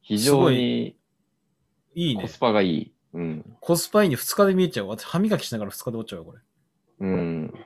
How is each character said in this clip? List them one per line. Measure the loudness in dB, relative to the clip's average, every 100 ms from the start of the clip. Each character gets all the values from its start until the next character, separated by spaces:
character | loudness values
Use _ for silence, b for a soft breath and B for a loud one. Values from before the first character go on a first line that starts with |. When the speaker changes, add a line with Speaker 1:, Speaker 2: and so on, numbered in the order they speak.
Speaker 1:
非 | _ 0
常 |
に | 4
Speaker 2:
す | 6
ご | 6
い。 | 4 0 -2 -4 _ _ _ _ _ _ _ _ _ _ -4
い | -2
い | -2
ね。 |
Speaker 1:
コ | -6
ス | 0
パ | 2
が | 4
い | 2
い。 | 0 -4 _ _
う | -8
ん。 | -8 -8 -14 -12
Speaker 2:
コ | 0 0
ス | 2
パ | 2
い | 2
い |
ね。 | 0
二 | -2 2
日 | 4
で |
見 | 4
え | 2
ち | 0
ゃ |
う。 | -6
私、 | -8
歯 | -4 -2
磨 | 0 0
き | -2
し |
な | -6
が | -6
ら |
二 | -8
日 | -8
で |
終 | -8
わ |
っ | -8
ち |
ゃ | -12
う |
よ、 | -14
こ |
れ。 | -20 _ _ _ _ _ _
Speaker 1:
う | -2
ん。 | -2 -2 -4 -8 -12